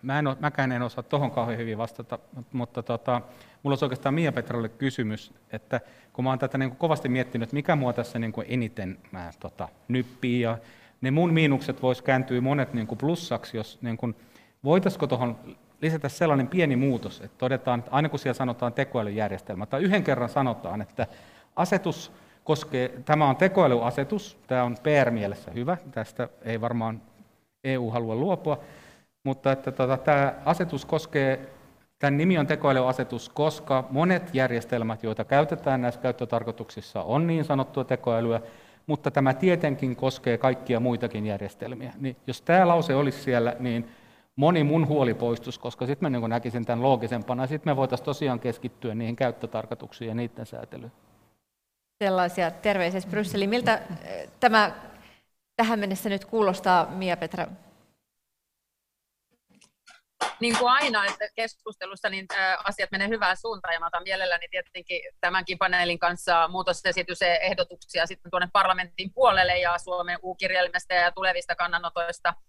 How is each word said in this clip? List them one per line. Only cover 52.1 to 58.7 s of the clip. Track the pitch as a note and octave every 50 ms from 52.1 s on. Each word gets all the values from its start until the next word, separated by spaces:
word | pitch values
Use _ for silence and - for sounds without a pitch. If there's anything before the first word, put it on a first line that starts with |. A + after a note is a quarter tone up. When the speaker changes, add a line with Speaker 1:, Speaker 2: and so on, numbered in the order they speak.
| F#3+ F#3 F3+ F3 F3+ F#3+ F3+ E3
Speaker 2:
terveisiä | F3 - - G#3+ G3+ G3 F3 E3+ F3+ F#3+ F#3 G3
Brysseliin. | F3 G#3 G#3+ F3+ - G3+ G3 G3
Miltä, | A3 B3 B3 -
äh, | - - - - F3 E3 - - F#2+ F2 C#2+ - - -
tämä | - - A3 A3 G#3 F#3+ - - - - - - - - - _ _ _ _ _ _ _ _
tähän | - A3+ A3 A#3 G#3+
mennessä | G3+ G3 G3 F#3 - A3
nyt | G3 F#3+ F#3+
kuulostaa, | - - A3+ G#3+ F#3+ F3+ F#3 - G3 F3+ F3 -
Mia-Petra? | - - F#3 F#3+ F#3 F3 E3+ E3+ D#3+ - - E3+ - F#3 - - - _ _ _ _ _ _ _ _ _ _ _ _ _ _ _ _ _ _ _ _